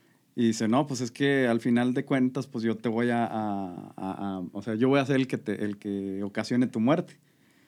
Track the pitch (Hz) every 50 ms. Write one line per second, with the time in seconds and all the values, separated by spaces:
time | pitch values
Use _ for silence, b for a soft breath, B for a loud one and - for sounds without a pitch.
0 | b b b b b b - 120 120 113 110 - 117 107 117 139 151 143 135 120
1 | 127 117 - - 143 139 139 135 127 120 117 113 - 127 120 120 123 127 123 139
2 | 131 - 143 131 127 127 127 139 123 - - 117 113 113 107 110 - 120 110 117
3 | 120 120 117 120 117 92 - 110 107 104 101 98 95 90 87 - - - - -
4 | 95 95 - - 98 98 95 92 87 - - 104 101 117 110 110 131 131 139 143
5 | 131 135 139 131 131 131 131 113 - 107 101 - 107 104 101 101 - 104 101 98
6 | 98 98 95 98 101 98 - 110 107 - 123 123 127 120 - 113 110 131 160 160
7 | - - - _ b b b b b b b b b